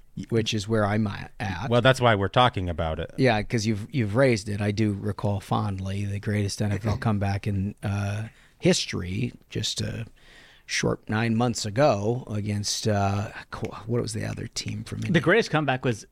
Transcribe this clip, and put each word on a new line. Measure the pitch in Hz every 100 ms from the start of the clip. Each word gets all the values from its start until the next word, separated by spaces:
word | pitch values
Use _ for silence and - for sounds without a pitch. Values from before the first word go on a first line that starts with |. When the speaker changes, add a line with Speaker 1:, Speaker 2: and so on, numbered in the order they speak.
| - - -
Speaker 1:
which | 113 110
is | 107 104
where | 110 101
I'm | 107 104
at. | 95 - - 98 87 117
Speaker 2:
Well, | 120
that's | 131 127
why | 123 101
we're | 98
talking | 127 123 101 90
about | 80 82 78
it. | 82 -
Speaker 1:
Yeah, | 131 107
'cause | 101 120 107
you've, | 101 113
you've | 139 104 113
raised | 139 110 104
it. | 101
I | 104
do | 104 107 101
recall | 101 - 104 98
fondly | - 113 107 95 95 98 101
the | 101
greatest | 107 104 101 -
N | 104
F | 101 110
L | 98
Speaker 2:
<laughs> | 113
Speaker 1:
comeback | 101 101 101 107
in, | 98 101 -
uh, | 101 101 101 104 110 - - -
history, | 233 214 - 101 90 104 123 - -
just | 110 110 -
a | 107 110 113 - - - - - -
short | - 117 110 -
nine | 110 117 113
months | 123 - 110
ago | 107 147 101 107 123 -
against, | 107 104 104 104 - 110
uh, | 101 98 101 98 - -
co-, | - 127 - 110
what | 120
was | 107
the | 107 104
other | 98 -
team | - 107 107
from | - 110
Speaker 3:
The | 110
Speaker 1:
Indy? | 165
Speaker 3:
greatest | 139 220 -
comeback | 156 139 127
was | 131 107 -